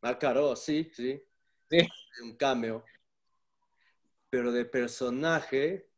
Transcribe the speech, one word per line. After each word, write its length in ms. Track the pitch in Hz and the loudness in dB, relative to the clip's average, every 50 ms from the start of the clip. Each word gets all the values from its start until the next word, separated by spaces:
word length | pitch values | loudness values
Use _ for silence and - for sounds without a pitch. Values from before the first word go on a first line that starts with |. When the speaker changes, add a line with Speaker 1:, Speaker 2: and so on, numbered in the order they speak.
| - | -2
Speaker 1:
Marc 180 | 120 127 - | -4 -4 0
Caro, 360 | - 139 120 131 147 143 123 | 0 0 2 4 2 2 0
sí, 340 | - - - 151 151 160 160 - | -2 -4 -2 -2 -2 -2 -4 -8
sí. 300 | - 120 127 135 143 - _ _ _ _ _ _ _ _ _ | -6 -6 -4 -6 -6 -10 _ _ _ _ _ _ _ _ _
Speaker 2:
Sí. 80 | 156 170 170 170 - - - - - - 120 | 6 6 6 4 2 -14 -20 -20 -18 -16 -16
Speaker 1:
Un 120 | 117 110 | -16 -6
cameo. 480 | - 147 139 131 123 117 113 110 113 110 - _ _ _ _ _ _ _ _ _ _ _ _ _ _ _ _ _ _ _ _ _ _ _ _ _ _ _ _ | -2 0 2 2 0 -2 -4 -4 -6 -10 -14 _ _ _ _ _ _ _ _ _ _ _ _ _ _ _ _ _ _ _ _ _ _ _ _ _ _ _ _
Pero 220 | - 127 120 120 120 | -2 0 0 2 0
de 120 | 123 120 | 0 -2
personaje 1200 | 120 - 131 123 117 - - 131 123 120 127 147 165 165 156 - - - 135 139 156 185 190 - _ _ | 0 0 -2 -2 -2 -2 -4 -4 -2 -2 0 0 0 0 0 0 -2 -2 0 0 0 -2 -4 -10 _ _